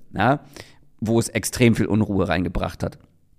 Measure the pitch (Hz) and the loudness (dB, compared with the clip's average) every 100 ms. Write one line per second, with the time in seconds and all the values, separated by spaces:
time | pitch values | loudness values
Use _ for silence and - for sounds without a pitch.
0 | - - 110 147 - - - - - _ | -10 0 0 0 -6 -20 -20 -20 -20 _
1 | 110 117 113 107 - - 117 107 110 107 | 0 0 0 -4 -4 2 4 4 2 0
2 | 101 95 92 85 90 90 87 - - - | 0 0 0 0 -2 -4 -6 -6 -10 -10
3 | _ _ _ | _ _ _